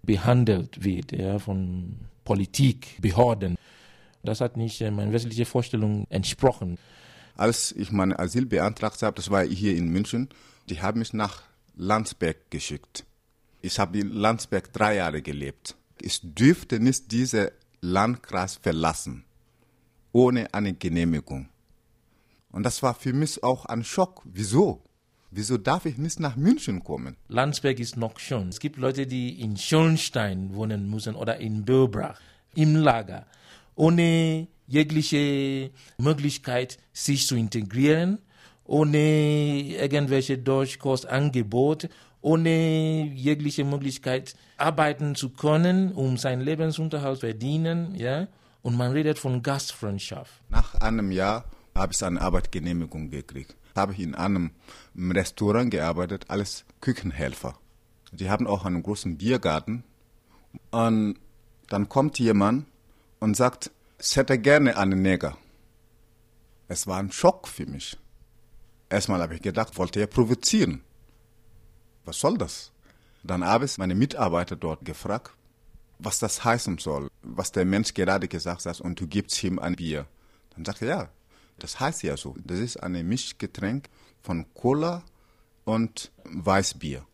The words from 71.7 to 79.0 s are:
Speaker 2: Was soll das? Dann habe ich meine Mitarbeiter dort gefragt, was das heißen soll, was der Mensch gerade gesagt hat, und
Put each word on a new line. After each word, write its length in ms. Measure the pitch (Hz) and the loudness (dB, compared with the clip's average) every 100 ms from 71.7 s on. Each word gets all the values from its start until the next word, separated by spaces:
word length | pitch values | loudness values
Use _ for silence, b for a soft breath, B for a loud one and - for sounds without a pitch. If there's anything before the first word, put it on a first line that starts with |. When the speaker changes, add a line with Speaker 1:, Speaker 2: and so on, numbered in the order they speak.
| _ _ _ | _ _ _
Speaker 2:
Was 160 | - - | -12 -2
soll 180 | 139 120 | 0 0
das? 340 | 87 - - _ b b b b | -4 -6 -16 _ b b b b
Dann 220 | - 90 | -4 -2
habe 200 | 87 113 | 2 2
ich 120 | 139 - | 2 -2
meine 160 | 92 | 0
Mitarbeiter 640 | 92 139 151 101 85 87 85 | 2 2 2 0 0 -2 -6
dort 280 | 82 78 | -6 -6
gefragt, 480 | - 80 - 107 - _ _ _ - - - _ | -10 -10 -6 -6 -8 _ _ _ -20 -20 -20 _
was 220 | 107 - | -6 -4
das 240 | 110 - | -4 0
heißen 340 | 120 117 - 82 | 2 2 0 -4
soll, 320 | 78 71 69 _ | -4 -6 -6 _
was 300 | - 62 95 | -10 -6 -4
der 120 | 98 | 0
Mensch 280 | 92 101 113 | 2 2 0
gerade 340 | - 92 98 90 | 0 0 0 -2
gesagt 360 | 85 87 87 | -6 -6 -8
hat, 160 | 87 85 | -8 -8
und 200 | 87 85 | -10 -8